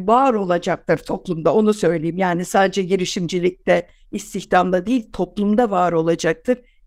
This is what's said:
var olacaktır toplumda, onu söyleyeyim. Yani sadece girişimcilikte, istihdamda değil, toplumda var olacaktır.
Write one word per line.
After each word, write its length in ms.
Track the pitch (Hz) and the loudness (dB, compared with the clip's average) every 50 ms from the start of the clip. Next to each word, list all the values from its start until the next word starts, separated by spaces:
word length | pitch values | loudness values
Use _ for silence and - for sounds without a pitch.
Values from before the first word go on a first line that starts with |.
| 185 | 0
var 280 | 190 220 247 269 277 240 | 2 2 4 4 2 2
olacaktır 640 | 214 202 180 175 175 175 - 165 - - - 240 - | 0 0 -2 -2 -2 -2 -2 -4 -4 -2 -2 -2 -2
toplumda, 560 | - - 151 185 - - 180 160 156 165 139 | -2 -4 -8 -6 -6 -6 -6 -2 0 2 2
onu 200 | 208 214 214 214 | 4 4 2 2
söyleyeyim. 440 | 214 - 165 170 170 151 165 165 175 | 2 0 0 0 0 -2 -4 -2 -2
Yani 260 | 190 185 175 170 180 | -2 -2 -2 -2 -2
sadece 380 | - - 208 196 190 185 202 190 | 0 2 2 2 2 2 -2 -2
girişimcilikte, 1040 | 170 190 190 180 175 - 208 180 156 - 175 175 180 180 - _ - 180 175 175 - _ _ _ - - | 0 0 -2 -2 -2 -4 -4 -4 -4 -2 -2 -2 -2 -2 -2 _ 0 2 2 0 -4 _ _ _ -12 -12
istihdamda 720 | 208 - - - 196 180 - - 185 180 180 180 185 175 | -12 -10 -10 -10 -12 -4 0 2 2 2 2 0 -2 0
değil, 260 | 208 254 262 220 - - | 0 -2 -2 -2 -6 -6
toplumda 580 | - 185 175 - - 202 202 214 214 247 220 | -6 -6 -4 -4 -2 -2 0 2 2 0 0
var 220 | 196 180 180 175 170 | 0 0 0 0 0
olacaktır. 680 | 165 160 165 170 165 - 170 160 - - - 247 247 - _ _ _ _ | 0 0 0 -2 0 -2 -2 -4 -2 -2 -4 -4 -4 -6 _ _ _ _